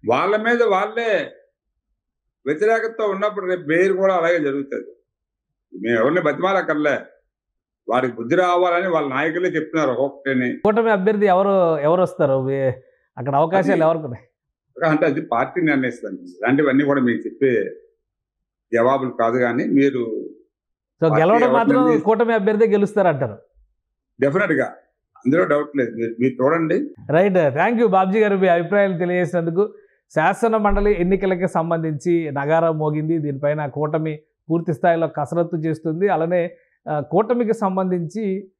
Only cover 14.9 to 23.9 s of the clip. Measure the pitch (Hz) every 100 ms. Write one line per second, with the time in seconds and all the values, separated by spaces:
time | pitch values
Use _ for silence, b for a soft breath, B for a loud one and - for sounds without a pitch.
14.9 | 151 165 139 165 117 135 180 160 139 127
15.9 | 117 107 95 - - 107 139 147 131 143
16.9 | 139 123 110 110 - 135 117 98 - _
17.9 | _ _ _ _ _ _ _ _ 117 120
18.9 | 135 131 120 113 123 123 120 - 139 139
19.9 | 127 117 107 - - _ _ _ _ _
20.9 | _ 160 156 165 226 240 240 226 - 247
21.9 | - 196 220 226 226 196 208 220 202 202
22.9 | 208 185 143 127 101 _ _ _ _ _